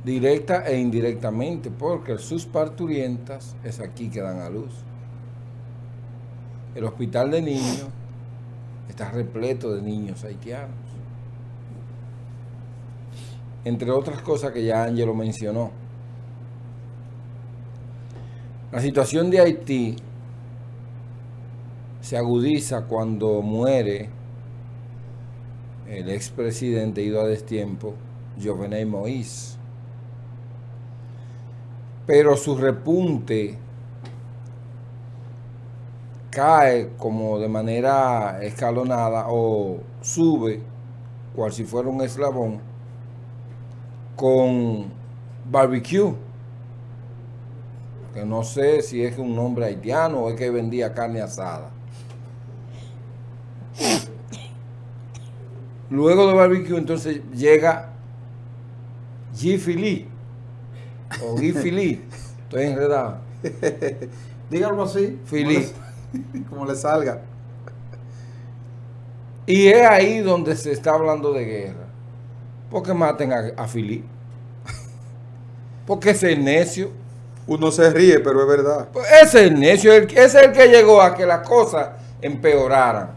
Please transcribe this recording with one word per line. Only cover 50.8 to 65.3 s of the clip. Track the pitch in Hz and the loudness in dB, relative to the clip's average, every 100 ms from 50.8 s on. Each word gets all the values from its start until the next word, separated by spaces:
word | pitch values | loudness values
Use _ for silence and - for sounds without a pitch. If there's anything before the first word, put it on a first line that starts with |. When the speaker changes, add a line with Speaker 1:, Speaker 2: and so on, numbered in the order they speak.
| 113 | -4
Speaker 1:
carne | 117 117 117 | -4 -6 -6
asada. | 104 - 92 80 76 - - - - - - - - - - - - - - - - - - - - - - - - - - - - - - - - - - - - - - - - - - | -8 -8 -8 -10 -12 -16 -16 -16 -18 -18 -18 -18 -18 -16 -16 -16 -16 -16 -16 -16 -16 -16 -18 -16 -16 -4 0 0 -2 -16 -16 -16 -16 -16 -16 -18 -16 -16 -16 -16 -16 -18 -16 -16 -18 -18 -6
Luego | 135 151 180 196 | 2 6 6 6
de | |
Barbecue, | 190 180 185 160 170 | 8 6 4 0 -4
entonces | 151 160 156 147 - | -2 -4 -4 -6 -8
llega | 123 147 156 165 160 - - - - - - - - - - - - - - - | 2 6 8 6 2 -6 -16 -18 -18 -16 -16 -16 -18 -18 -18 -18 -18 -18 -16 -14
Jiffy | - 170 190 170 | -4 0 0 0
Lee, | 170 214 175 - - - - - - - - - - - - | -2 0 -2 -6 -16 -18 -18 -18 -18 -18 -16 -16 -16 -12 -8
o | 117 117 | -4 0
Giffy | 156 151 165 | 0 0 0
Lee, | 185 185 - - - | 0 0 -2 -8 -16
Speaker 2:
<laughs> | - - | -16 -16
Speaker 1:
estoy | - 127 143 | -6 -2 -2
enredado. | 135 143 143 120 - - - | 0 0 0 -2 -8 -14 -10
Speaker 2:
<laughs> | 160 - 160 147 147 123 123 - - - - | -10 -2 -4 -2 -6 -6 -12 -14 -18 -18 -8
Dígalo | 160 208 202 | -2 -2 0
así, | 190 196 208 262 | -2 0 -2 -4
Speaker 1:
Fili. | - | -4